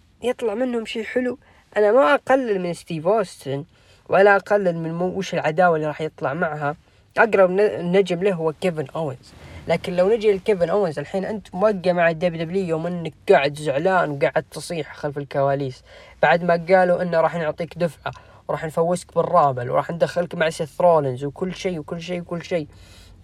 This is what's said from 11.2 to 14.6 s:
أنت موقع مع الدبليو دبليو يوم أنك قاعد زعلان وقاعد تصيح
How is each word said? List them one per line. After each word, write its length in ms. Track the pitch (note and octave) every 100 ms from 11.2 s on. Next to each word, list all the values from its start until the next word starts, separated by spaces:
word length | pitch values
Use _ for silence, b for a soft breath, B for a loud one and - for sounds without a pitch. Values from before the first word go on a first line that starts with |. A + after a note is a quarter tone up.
أنت 300 | F#3 G#3+ -
موقع 380 | F3+ G#3 G3 F3
مع 180 | F3 E3+
الدبليو 340 | E3 F3+ E3
دبليو 200 | E3 F#3+
يوم 220 | F3+ D#3+ E3+
أنك 260 | F3 D#3+ - -
قاعد 300 | F3 C#3+ D3
زعلان 520 | D3+ C#3 F3+ F#3 D3+
وقاعد 340 | C#3+ D3 D#3 -
تصيح 440 | -